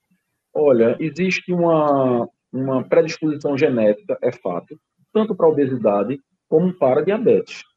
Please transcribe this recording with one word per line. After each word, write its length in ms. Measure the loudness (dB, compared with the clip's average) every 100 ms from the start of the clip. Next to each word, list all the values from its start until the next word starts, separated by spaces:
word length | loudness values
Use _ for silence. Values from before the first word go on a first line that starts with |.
| _ _ _ _ _
Olha, 420 | 0 2 4 2 0
existe 520 | -6 -4 -2 -2 -4
uma, 760 | -2 0 2 2 0 0 -2 -4 _ _
uma 320 | -6 -4 -4
predisposição 760 | 0 0 0 -2 -4 -4 -4 0
genética, 580 | 0 2 2 0 -4 -4
é 80 | -4
fato, 480 | -6 -8 -8 -10 -20 _ _ _
tanto 220 | -2 -2
para 120 | 2 2
a 20 |
obesidade 720 | 2 -2 0 0 0 -2 -6 _ _ _
como 240 | 0 0
para 280 | 0 0 2
a 40 |
diabetes. 580 | 0 0 2 2 0 -14 -20